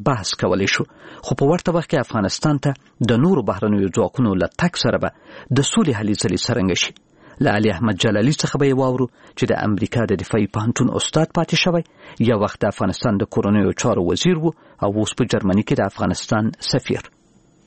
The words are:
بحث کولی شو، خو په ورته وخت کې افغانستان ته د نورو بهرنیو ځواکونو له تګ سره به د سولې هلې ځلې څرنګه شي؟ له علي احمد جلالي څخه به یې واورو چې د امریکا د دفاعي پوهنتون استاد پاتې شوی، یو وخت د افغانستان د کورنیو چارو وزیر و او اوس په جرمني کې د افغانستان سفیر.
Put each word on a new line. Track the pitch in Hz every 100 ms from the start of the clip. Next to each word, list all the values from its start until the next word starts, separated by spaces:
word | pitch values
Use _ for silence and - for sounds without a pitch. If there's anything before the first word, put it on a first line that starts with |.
| 107
بحث | 123 92 -
کولی | 104 92 95
شو، | - - - - -
خو | - 135
په | 143
ورته | 175 - 170
وخت | -
کې | 147 117
افغانستان | 110 98 - 156 143
ته | 143 135 _ - 123
د | 135
نورو | 165 175 104
بهرنیو | 98 110 104 98 113
ځواکونو | 95 - 117 95
له | 82 -
تګ | 175 -
سره | 123 92
به | 95 - - - - 127
د | 139
سولې | 226 175 107
هلې | 107 104
ځلې | - 175 -
څرنګه | 117 95 85
شي؟ | - - _ _ - -
له | 143 104
علي | 107
احمد | 92 117 95
جلالي | 117 104 120 156
څخه | - 139
به | 139
یې | 131
واورو | 131 127 123 _ - -
چې | 117
د | - 107
امریکا | 98 98 120 104
د | 98
دفاعي | 92 113 104
پوهنتون | 110 113 - 120 -
استاد | - 151 160 -
پاتې | 160 160
شوی، | 185 170 - _ - - 117
یو | 110
وخت | 101 -
د | 107
افغانستان | - 98 - 123 101
د | 110
کورنیو | - 101 107 101
چارو | - 123 120 87
وزیر | 92 175 175
و | 160 - - -
او | 101 104
اوس | 107 -
په | 123
جرمني | 104 98 98 -
کې | 127
د | 101
افغانستان | - 95 95 - 110 110 - -
سفیر. | - - - - _ _ _ _ _